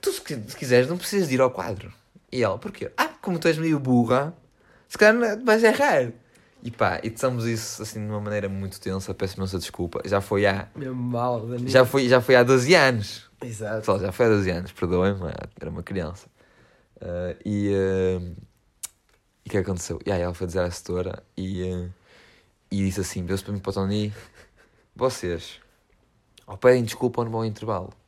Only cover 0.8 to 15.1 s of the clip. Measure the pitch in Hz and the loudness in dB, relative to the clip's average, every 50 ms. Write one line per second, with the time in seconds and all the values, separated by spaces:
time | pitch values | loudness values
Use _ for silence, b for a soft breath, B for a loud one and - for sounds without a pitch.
0.8 | 170 135 175 180 - - - 202 185 143 127 127 131 127 127 - 90 87 101 95 | 6 4 -2 -6 -6 -2 0 0 0 2 4 4 4 2 2 -2 -6 -6 -6 -10
1.8 | - - - _ _ _ _ - _ _ - 127 117 101 92 - - 208 196 - | -10 -16 -20 _ _ _ _ -20 _ _ -2 0 0 0 0 -2 -6 -12 -10 -10
2.8 | - - - - 269 320 - - - 208 175 165 160 165 160 156 160 165 156 143 | -12 -10 -4 -4 -4 -4 -4 -10 -6 -4 -4 0 2 0 2 2 0 0 0 0
3.8 | 135 131 127 123 117 113 127 131 143 156 175 - _ _ b b b b b b | 2 4 4 4 4 4 2 2 0 -2 -8 -14 _ _ b b b b b b
4.8 | b b - - 208 214 220 240 240 220 208 214 254 240 214 226 226 220 - - | b b 2 6 6 6 6 6 2 0 -2 -2 2 2 4 6 6 4 4 4
5.8 | 277 294 202 143 127 117 113 - _ b b b b b b _ - 120 110 - | 2 4 4 2 0 0 -4 -12 _ b b b b b b _ -14 -14 -2 0
6.8 | 113 95 92 82 - 113 110 - - 131 123 120 113 117 117 110 113 - - - | 0 0 0 -2 -6 -8 -6 -2 -2 -2 -2 -2 -2 -2 -2 -4 -6 -8 -10 -10
7.8 | 107 107 - 110 104 104 107 107 104 104 104 104 101 98 98 98 98 95 95 - | -12 -10 -8 -8 -8 -6 -6 -6 -6 -4 -4 -4 -4 -4 -6 -6 -8 -8 -10 -10
8.8 | - 95 95 98 95 - - - 101 92 92 - 95 95 92 90 85 - - - | -8 -6 -6 -6 -6 -8 -6 -6 -6 -6 -4 -6 -6 -4 -4 -6 -8 -8 -8 -6
9.8 | 90 85 - - - 95 101 98 98 - 107 101 101 101 95 101 - - _ - | -6 -6 -6 -8 -4 -2 -2 -2 0 0 0 2 2 2 0 -2 -6 -10 _ -12
10.8 | 139 131 127 127 123 123 123 117 120 123 123 117 107 117 123 120 123 123 - 131 | -10 -10 -8 -6 -6 -4 -4 -2 -2 -2 -2 -4 -6 -8 -8 -6 -6 4 6 6
11.8 | 127 117 - 139 131 120 127 127 113 - 131 123 123 120 135 127 123 139 180 170 | 6 8 4 2 4 6 6 4 6 8 8 8 8 8 6 6 6 6 6 8
12.8 | 143 131 127 113 101 - - - - _ _ _ - 120 117 101 110 104 110 110 | 8 6 4 2 -2 -6 -10 -14 -18 _ _ _ -14 -12 -10 -10 -8 -6 -6 -4
13.8 | 107 - 98 98 95 98 92 - 123 117 110 104 95 92 87 85 92 - - - | 0 0 0 2 0 -4 0 4 4 6 6 4 4 2 -2 -2 -4 -8 -8 -6
14.8 | - 85 90 90 92 98 | -2 0 2 2 2 2